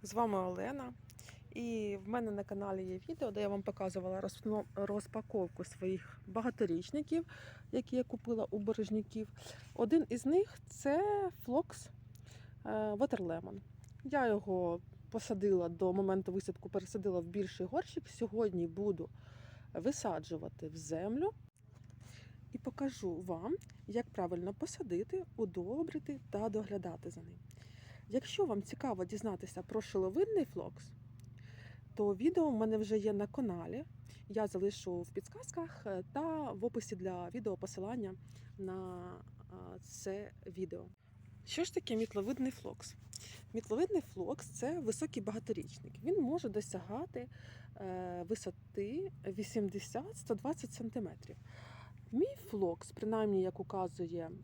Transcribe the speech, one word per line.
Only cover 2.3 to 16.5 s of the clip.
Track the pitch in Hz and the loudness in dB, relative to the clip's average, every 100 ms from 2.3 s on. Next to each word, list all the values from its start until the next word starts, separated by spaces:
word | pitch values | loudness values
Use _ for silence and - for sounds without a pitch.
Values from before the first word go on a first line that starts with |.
на | 202 | 0
каналі | 196 196 202 190 | 0 -2 0 0
є | 185 185 - | 0 -4 -4
відео, | 330 254 | -2 0
де | 202 | 2
я | 208 | 2
вам | 202 | 2
показувала | 196 202 190 185 185 190 | 0 0 0 0 -2 0
розпно-, | 190 - 220 214 - | -2 -2 0 0 0
розпаковку | - 202 208 - 220 214 214 180 - | -2 0 0 0 -6 -2 0 0 -2
своїх | 180 - 185 190 - - - | -8 -2 0 0 -4 -14 -4
багаторічників, | 196 233 - 202 165 180 285 302 330 339 - - - - | 0 0 4 4 4 2 -2 2 2 0 -8 -14 -14 -2
які | 247 247 254 | -2 2 2
я | |
купила | 247 233 - 226 - | 2 -2 0 2 2
у | 214 | 2
Бережняків. | 208 220 208 214 208 220 214 - - - - | 2 2 2 2 0 -4 -6 -8 -14 -12 -10
Один | - 226 330 - | 2 6 8 6
із | 240 262 | 2 6
них — | 339 415 - - | 6 6 0 -14
це | - 277 294 403 415 381 - | -2 4 6 6 6 2 -2
Флокс, | - 254 349 - - - - - - - - - | 2 2 2 -4 -12 -14 -16 -18 -16 -16 -16 -10
е, | 214 | -2
Water | 214 214 208 277 220 175 | 2 2 4 4 4 0
Lemon. | 165 180 202 - - - - | -2 -4 -10 -12 -18 -18 -10
Я | 269 285 247 | 0 4 6
його | 208 196 185 175 170 - - - | 6 4 2 4 2 -4 -16 -6
посадила | 226 - 208 202 190 170 | -6 0 4 6 6 6
до | 170 185 | 4 4
моменту | 185 196 190 185 | 6 6 4 4
висадку, | 185 - | 0 0